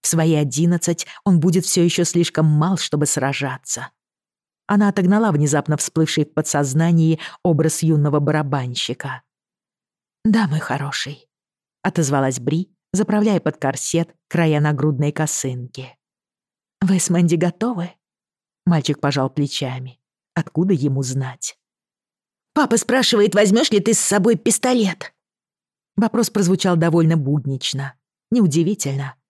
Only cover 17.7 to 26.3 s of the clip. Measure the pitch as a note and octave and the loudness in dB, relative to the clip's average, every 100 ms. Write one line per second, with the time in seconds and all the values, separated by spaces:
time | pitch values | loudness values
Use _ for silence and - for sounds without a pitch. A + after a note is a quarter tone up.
17.7 | G#3+ F3 _ _ _ _ _ _ _ - | -4 -10 _ _ _ _ _ _ _ 0
18.7 | E3 C#3 C#3+ C#3 C#3 C3 - C#3+ - C3 | 0 0 -2 -2 -2 -2 -2 -4 -4 -8
19.7 | B2+ B2+ A#2+ _ _ _ - - - F#3 | -8 -12 -18 _ _ _ -6 -4 -2 0
20.7 | E3 C#3+ C3+ B2+ C3 B2+ B2+ - - _ | 0 0 -2 -4 -4 -6 -10 -14 -14 _
21.7 | _ _ _ _ _ _ _ _ - C#4+ | _ _ _ _ _ _ _ _ -2 0
22.7 | A3+ - B3+ - A3 G#3 G#3 G#3 A3 D4+ | 0 0 0 2 2 4 4 4 4 2
23.7 | G#3 A3 A3 - G3+ G3 A3+ A3+ - B3+ | 2 2 0 0 2 2 2 0 0 0
24.7 | A#3+ G3+ E3+ - _ _ _ _ _ _ | 2 0 -4 -14 _ _ _ _ _ _
25.7 | _ _ - A3 A3+ A3+ | _ _ -2 0 0 0